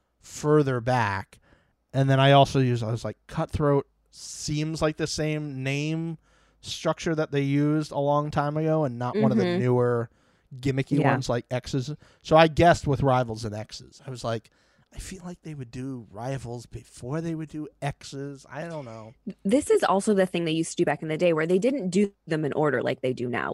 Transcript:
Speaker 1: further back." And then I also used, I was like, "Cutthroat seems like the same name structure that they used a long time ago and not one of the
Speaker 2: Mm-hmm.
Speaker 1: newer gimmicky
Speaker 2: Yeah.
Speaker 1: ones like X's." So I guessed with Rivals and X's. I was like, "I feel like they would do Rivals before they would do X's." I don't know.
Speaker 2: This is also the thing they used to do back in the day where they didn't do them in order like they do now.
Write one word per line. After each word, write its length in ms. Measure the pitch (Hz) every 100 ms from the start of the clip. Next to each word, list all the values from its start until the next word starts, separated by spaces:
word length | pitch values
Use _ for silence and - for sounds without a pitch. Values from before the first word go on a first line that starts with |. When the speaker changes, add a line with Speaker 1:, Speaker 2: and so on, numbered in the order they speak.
| _ _
Speaker 1:
further 600 | - - 151 151 135 123
back." 580 | 120 127 107 98 - - _ _ _ _ _
And 160 | 135 135
then 120 | 135
I 120 | 135
also 280 | 139 139 139
used, 220 | 127 120
I 60 | 107
was 140 | 113
like, 120 | 107 - -
"Cutthroat 600 | - 160 - 147 143 - _ _
seems 720 | - - - - 151 156 156
like 160 | 156 151
the 100 | 156
same 560 | - 156 151 151 131
name 560 | 131 143 151 160 165 160 _ _ _ _
structure 540 | - - 160 156 175
that 160 | 156 156
they 120 | 143
used 500 | 139 143 147 156 156
a 60 | 139
long 320 | 143 147 147
time 260 | 147 143 151
ago 280 | 156 156
and 140 | 143 117
not 180 | 123 202
one 160 | 214
of 60 | 214
the 60 |
Speaker 2:
Mm-hmm. 160 | 180 175
Speaker 1:
newer 460 | 123 123 123 120 117 _ _ _ _ 127
gimmicky 400 | 139 135 - -
Speaker 2:
Yeah. 100 | 139
Speaker 1:
ones 180 | 123 127
like 160 | 120 -
X's." 420 | 127 - 143 127 151 - _
So 140 | - 156
I 120 | 165
guessed 380 | 147 170 160 -
with 160 | 131
Rivals 420 | 139 127 117 110
and 100 | 110
X's. 460 | 104 107 - 127 - -
I 40 |
was 120 | 123
like, 260 | 120 113 - _ _ _ _
"I 40 | -
feel 240 | - 190
like 180 | 175 175
they 120 | 165
would 160 | 147 120
do 340 | 127 135 127 107
Rivals 520 | 98 123 135 120 120 -
before 540 | 117 - - 123 156
they 140 | 165
would 140 | 160 156
do 180 | 151 151 -
X's." 640 | 143 - - 139 139 139 -
I 120 | 135 170
don't 160 | 160
know. 300 | 123 110 110 - - -
Speaker 2:
This 240 | 196 262 294
is 120 | 427
also 320 | - 190 220
the 120 | 196 185
thing 180 | 175
they 80 | 165
used 180 | 160 165
to 60 | -
do 80 |
back 180 | 160 147
in 60 | 160
the 80 | 156
day 140 | 180
where 140 | 156 165
they 120 | 185
didn't 320 | 233 277 190
do 220 | 185 202 - -
them 160 | 156
in 80 | 147
order 300 | - 151 123
like 180 | 123 131
they 100 | 131
do 160 | 127 123
now. 240 | 117 67